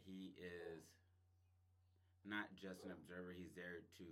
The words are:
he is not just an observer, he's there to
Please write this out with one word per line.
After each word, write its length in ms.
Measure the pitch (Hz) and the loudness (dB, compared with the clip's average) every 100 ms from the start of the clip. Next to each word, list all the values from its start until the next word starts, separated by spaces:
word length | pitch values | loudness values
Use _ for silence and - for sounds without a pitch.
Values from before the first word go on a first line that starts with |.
he 320 | 92 95 95 - | 0 0 0 0
is 480 | 87 87 82 80 - - - - - - - - - - - - - - 101 | 0 2 2 0 -2 -12 -20 -20 -20 -20 -20 -20 -20 -20 -20 -20 -20 -6 4
not 240 | 104 104 | 4 4
just 300 | 95 95 92 | 0 -2 -2
an 60 | 95 | -2
observer, 400 | 87 - 90 90 | -4 -2 -2 0
he's 220 | 90 82 87 | -2 -2 0
there 240 | 87 85 85 - | 0 0 -4 -6
to 80 | 85 | -4